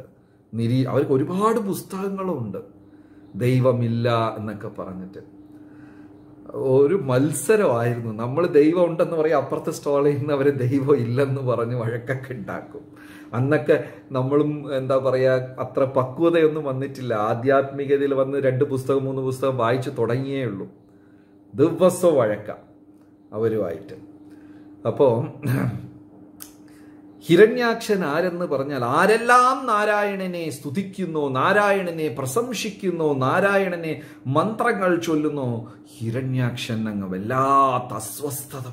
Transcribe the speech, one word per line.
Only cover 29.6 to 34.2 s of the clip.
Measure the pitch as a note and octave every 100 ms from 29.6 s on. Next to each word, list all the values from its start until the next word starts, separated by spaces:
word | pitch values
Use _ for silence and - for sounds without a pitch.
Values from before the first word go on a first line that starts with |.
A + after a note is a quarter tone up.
| B3+
നാരായണനെ | G#3 G#3 G#3 G3+ G3 F#3 F3 D#3+
സ്തുതിക്കുന്നോ, | B2+ C#3+ C#3+ F#3+ F#3+ F3+ D#3 C#3+
നാരായണനെ | C3 D#3+ G3+ G#3 G3 F3+ E3 D#3
പ്രശംസിക്കുന്നോ, | B2+ C3 A#3 B3 G#3 A3 - F#3+ E3+ D#3
നാരായണനെ | C3+ C3 E3+ G3 G3 F#3+ F3 D#3+ D3 - -